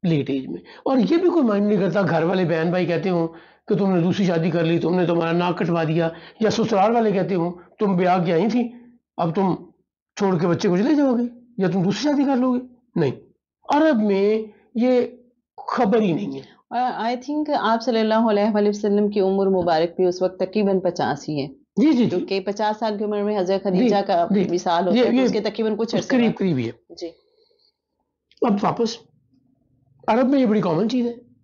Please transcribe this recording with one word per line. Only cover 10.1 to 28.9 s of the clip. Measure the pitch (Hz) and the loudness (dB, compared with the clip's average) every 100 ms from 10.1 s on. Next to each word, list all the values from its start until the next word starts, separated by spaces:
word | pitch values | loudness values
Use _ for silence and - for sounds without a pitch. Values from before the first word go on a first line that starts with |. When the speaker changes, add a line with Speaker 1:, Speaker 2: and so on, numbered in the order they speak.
| - | -2
Speaker 1:
छोड़ | 202 175 | 0 2
के | 175 | 0
बच्चे | 165 208 | 0 2
को | 180 | 2
चले | 240 302 | 2 2
जाओगे | 277 240 240 - - - | 2 0 -2 -8 -18 -4
या | 190 | -2
तुम | 185 | 0
दूसरी | 180 202 | 0 0
शादी | 294 285 277 | -2 0 2
कर | 262 | 2
लोगे।" | 254 247 254 - _ - | 0 -2 -6 -20 _ -2
नहीं, | 143 - - _ _ _ - | -2 -4 -14 _ _ _ -2
अरब | 285 320 254 | 2 4 2
में | 214 196 202 220 220 - _ 233 | 2 2 2 0 -4 -14 _ -2
ये | 247 247 - - _ _ _ - - | 2 2 0 -6 _ _ _ -14 -6
खबर | - 226 226 | -2 2 2
ही | 214 | 2
नहीं | 156 202 135 | 0 -4 -10
है। | - - _ 233 | -14 -20 _ -4
Speaker 2:
I | 254 165 220 247 | -4 -4 -6 -6
think | 254 302 302 | -6 -6 -2
आप | 285 214 233 | -2 0 0
सल्लल्लाहु | 233 226 220 220 233 | 0 0 2 2 2
अलैहि | 202 208 208 208 | 2 2 2 2
वसल्लम | 208 208 202 208 | 0 0 2 2
की | 208 | 2
उम्र | 190 196 190 | 0 2 2
मुबारक | 190 175 160 170 170 | 2 2 2 0 0
भी | 185 | 0
उस | 180 | 2
वक्त | 180 185 | -2 -2
तकरीबन | 180 214 202 190 | -4 0 2 2
पचास | 180 170 135 147 - | 0 -2 -4 -4 -6
ही | 151 | -6
है। | 135 | -6
Speaker 1:
जी, | - _ - 277 | -10 _ 0 2
जी, | |
जी। | 262 220 | 4 2
Speaker 2:
क्योंकि | 180 - 196 | 0 -2 -4
पचास | 190 202 214 214 | -4 -4 -4 -2
साल | 220 208 | -4 -4
की | |
उम्र | 208 208 | -4 -2
में | 202 208 | -2 -2
हज़रत | 180 190 | 0 0
खदीजा | 196 185 247 202 | 0 0 2 2
Speaker 1:
जी, | 196 | 0
Speaker 2:
का | 180 170 | 0 2
Speaker 1:
जी। | 202 | 0
Speaker 2:
विसाल | 180 339 - 170 | 0 -2 0 0
होता | 180 226 | 2 2
Speaker 1:
ये, | 233 | 2
Speaker 2:
है, | |
तो | 240 | 2
Speaker 1:
ये | 254 | 2
Speaker 2:
उसके | 226 | 0
तकरीबन | 214 - 220 214 | -4 -4 -4 -2
कुछ | 226 196 | -4 -4
अरसे | - | -2
Speaker 1:
करीब, | 254 233 | 2 2
Speaker 2:
बाद। | - | 0
Speaker 1:
करीब | 196 139 | -2 0
ही | 113 | -4
है। | 113 _ | -8 _
Speaker 2:
जी। | 175 170 - _ _ _ _ _ _ _ _ _ _ _ _ - | -14 -14 -14 _ _ _ _ _ _ _ _ _ _ _ _ -2
Speaker 1:
अब | 202 | 0
वापस, | 196 156 226 | -2 -2 -4